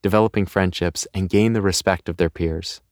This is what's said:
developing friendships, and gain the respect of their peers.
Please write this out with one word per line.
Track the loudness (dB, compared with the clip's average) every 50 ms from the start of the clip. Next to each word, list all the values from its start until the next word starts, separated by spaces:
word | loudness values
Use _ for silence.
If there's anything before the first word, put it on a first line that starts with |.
developing | 0 2 4 4 2 2 0 -2 -4
friendships, | 0 0 0 0 0 0 -2 -4 -4 -4 -6 -12 -10 _
and | -6 -4 0
gain | 2 2 2 2
the | 2 2
respect | 0 0 0 0 0 0 0 0 _ -10
of | -2
their | 0 -2 -2
peers. | 0 -4 -4 -4 -4 -6 -10 -12 -16 -16 _ _